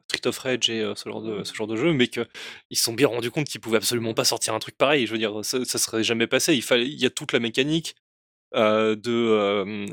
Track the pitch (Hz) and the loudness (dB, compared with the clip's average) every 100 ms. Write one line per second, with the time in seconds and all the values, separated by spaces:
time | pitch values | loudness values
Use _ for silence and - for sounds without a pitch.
0 | - - 123 - 131 123 117 110 104 101 | -6 -4 -4 -4 -4 -2 0 0 -2 -4
1 | 113 110 110 101 - - 107 110 165 143 | -8 -8 -6 -6 -6 -6 -4 0 2 4
2 | 120 120 117 - - - - - - 113 | 2 0 -8 -10 -16 -18 -6 -2 -2 2
3 | 135 120 117 156 143 110 113 110 - 120 | 2 2 -4 -4 -4 -6 0 0 2 0
4 | 113 113 127 120 - 113 - - 135 151 | 0 0 0 0 -2 -4 -6 0 2 4
5 | 107 113 107 107 104 127 120 123 - 113 | 0 0 -2 -2 -4 -2 -2 -2 0 0
6 | 107 117 117 127 - 135 - 123 127 135 | 0 0 2 2 4 2 4 2 2 0
7 | 123 - - 131 117 123 143 165 - - | 0 0 0 0 2 0 2 0 -2 -10
8 | _ _ _ _ _ 123 107 110 110 107 | _ _ _ _ _ 2 4 4 2 0
9 | 117 117 117 107 101 101 95 107 101 | 0 2 4 4 4 0 -2 -6 -8